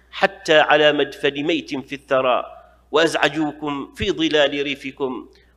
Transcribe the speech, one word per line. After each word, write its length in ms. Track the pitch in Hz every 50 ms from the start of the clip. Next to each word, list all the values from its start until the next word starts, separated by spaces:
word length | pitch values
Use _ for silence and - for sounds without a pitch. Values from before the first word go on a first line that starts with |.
| _ _
حتى 500 | - - - 190 - - - - 156 151
على 320 | 147 - 147 151 151 151 151
مدفن 500 | 147 143 143 - - - 143 139 143 143
ميت 320 | 165 170 143 - - 147
في 200 | 131 131 - 143
الثرى، 500 | 135 - - 139 131 131 127 120 95 - - - - - - _ _ _ _ 131
وأزعجوكم 1000 | 151 170 160 151 - - 151 143 156 156 147 143 - 156 147 143 139 131 - -
في 160 | - 214 202 160
ظلال 500 | 143 160 156 151 151 143 135 143 143 139
ريفكم، 680 | 147 135 - - 135 131 - 143 127 127 104 - - _ _ _ _ _